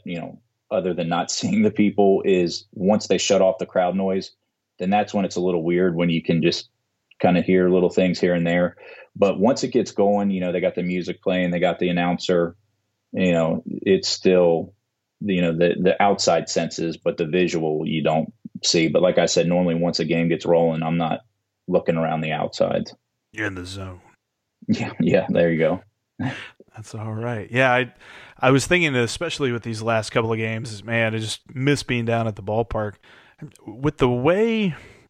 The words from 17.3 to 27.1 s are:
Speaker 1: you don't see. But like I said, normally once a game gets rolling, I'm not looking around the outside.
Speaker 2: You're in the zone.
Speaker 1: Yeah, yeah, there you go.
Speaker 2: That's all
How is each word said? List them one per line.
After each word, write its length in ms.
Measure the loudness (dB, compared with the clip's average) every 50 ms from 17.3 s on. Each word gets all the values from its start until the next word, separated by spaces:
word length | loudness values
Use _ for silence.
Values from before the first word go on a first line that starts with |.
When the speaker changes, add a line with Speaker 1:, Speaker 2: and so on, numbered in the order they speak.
| 0 0 0 0 0 -2 -2 -2 -2 -2 -4 -4
Speaker 1:
you 160 | -4 -2 0
don't 280 | 0 0 0 -2 -4 -8 _ -20 -18 -14 -6 -4
see. 260 | 0 2 2 2 2
But 120 | 2 2
like 160 | 2 4 4 2
I 80 | 2 2
said, 200 | 2 2 2 2
normally 280 | 2 2 2 0 0
once 240 | 0 0 -2 -2 -2
a 40 | -2
game 220 | -2 0 0 0 0
gets 180 | -2 -2 0
rolling, 380 | 2 2 2 2 2 0 -2 -2
I'm 140 | -2 -2 -2
not 240 | -2 -2 -4 -6 -8 _ _ _ _ _ _ _ _ -2
looking 260 | -2 0 0 0 0
around 240 | 0 -2 -2 -2 -4
the 120 | -4 -4 -4
outside. 580 | -4 -4 -6 -2 -2 -2 0 0 -2 -4 -6 -10 -18 _ _ _ _ _ _
Speaker 2:
You're 160 | -10 -8 -6 -6
in 80 | -6
the 100 | -8 -10
zone. 360 | -12 -12 -12 -12 -12 -14 -16 -20 _ _ _ _ _ _ _ _ _ _ _ -4 -4
Speaker 1:
Yeah, 240 | -2 -2 -2 -6 -4 -2
yeah, 280 | 0 2 2 2 0 0
there 220 | 0 2 2 2
you 80 | 2 0
go. 220 | 0 0 -2 -4 -8 _ _ _ _ _ _ -10 -8 -8 -8 -10 -14 -18 -20 -20 -20 _ _
Speaker 2:
That's 180 | -20 -18 -16 -14
all 180 | -12 -10 -10